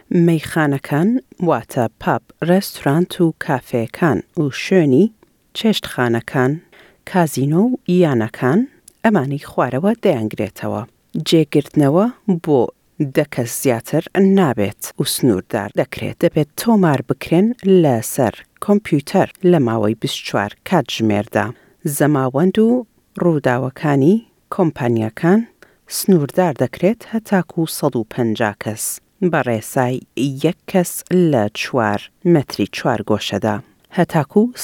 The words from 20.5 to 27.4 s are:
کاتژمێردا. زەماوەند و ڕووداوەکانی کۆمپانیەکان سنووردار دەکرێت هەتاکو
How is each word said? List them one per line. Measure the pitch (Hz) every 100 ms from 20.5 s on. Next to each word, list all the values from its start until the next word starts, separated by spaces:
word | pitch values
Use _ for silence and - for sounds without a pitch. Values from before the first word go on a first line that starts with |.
| - -
کاتژمێردا. | 180 123 - 110 101 107 110 104 - _ _ 160 143
زەماوەند | 147 143 131 135 185 214
و | 220 254 226 _ _ -
ڕووداوەکانی | 175 151 143 123 131 - 151 139 143 220 - _ -
کۆمپانیەکان | - 165 - 120 113 110 - 165 208 233 _ _ _ - -
سنووردار | - 180 139 - 180 127
دەکرێت | 127 - 175 233 -
هەتاکو | 226 - 190